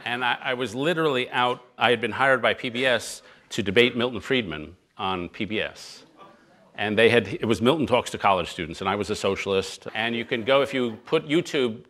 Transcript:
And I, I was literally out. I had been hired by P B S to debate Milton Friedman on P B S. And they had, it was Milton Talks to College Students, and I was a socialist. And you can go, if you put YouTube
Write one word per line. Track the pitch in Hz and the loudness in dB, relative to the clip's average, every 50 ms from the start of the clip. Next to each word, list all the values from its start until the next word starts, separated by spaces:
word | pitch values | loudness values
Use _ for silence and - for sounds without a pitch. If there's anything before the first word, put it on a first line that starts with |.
| - | -8
And | 113 120 127 127 | -6 -4 -2 -2
I, | 120 131 - | -2 -2 -2
I | - 139 127 | -4 -4 -4
was | 120 131 110 101 | -4 -4 -6 -4
literally | 127 139 165 180 160 160 151 135 123 123 - | -2 -2 -2 0 0 0 0 0 0 -2 -2
out. | 143 131 123 123 123 131 - - _ - | -2 0 0 0 -2 -4 -8 -16 _ 0
I | 120 117 | 2 2
had | 123 110 | 2 2
been | 120 110 | 0 -2
hired | 101 110 135 139 131 123 | 0 2 4 4 4 4
by | 117 113 101 | 4 2 2
P | - - 131 | 0 -4 -6
B | 113 120 131 | -4 0 2
S | 131 120 110 - - - - - - - - _ - | 2 2 0 0 -6 -12 -14 -16 -20 -20 -20 _ -8
to | - - | -4 -4
debate | 101 101 95 120 120 123 120 | -2 4 6 6 6 6 4
Milton | 123 117 127 120 - | 0 -2 -2 -4 -6
Friedman | - - 135 127 113 87 76 76 76 76 87 - _ _ _ - | -4 -2 -2 0 -2 -2 -6 -10 -10 -12 -16 -20 _ _ _ -8
on | 104 95 95 90 85 82 | -4 -4 -4 -4 -6 -6
P | - - 110 | -8 -8 -8
B | 92 110 104 | -4 -4 -4
S. | 80 71 - - - - - - - - _ - - - - _ _ _ _ _ _ _ - | -4 -6 -8 -14 -18 -20 -20 -20 -20 -20 _ -20 -20 -20 -20 _ _ _ _ _ _ _ -8
And | - 104 104 107 104 | -4 -4 2 4 6
they | 117 113 | 6 8
had, | 113 120 101 98 | 6 4 4 2
it | 139 - - | -2 -2 0
was | 107 117 107 | 0 2 4
Milton | 113 123 156 160 135 | 4 4 4 2 2
Talks | 104 123 117 - - | 2 2 0 0 -2
to | - 101 | -4 0
College | - 104 98 92 82 - | 2 2 2 2 0 -2
Students, | - - 87 78 85 - | -6 -8 -8 -8 -8 -6
and | 98 98 | -4 -2
I | 98 | -2
was | 104 101 98 | -2 -2 -4
a | 104 | -4
socialist. | - - 98 98 95 - 98 98 95 95 - - - - - - | -2 -2 -2 -2 -2 -2 -2 -2 -2 -2 -4 -8 -14 -14 -10 -6
And | 110 113 117 117 | -4 -4 -4 -4
you | 117 120 | -6 -6
can | - 135 117 | -4 -6 -4
go, | 107 120 135 139 | 0 2 2 2
if | 139 - 135 | 2 0 -2
you | 131 123 117 110 107 - | -2 -2 -2 -4 -8 -4
put | - 156 160 156 151 | -2 -2 -2 0 0
YouTube | 143 170 170 - - 147 127 117 107 - - _ | 0 0 0 0 0 0 0 0 -2 -6 -14 _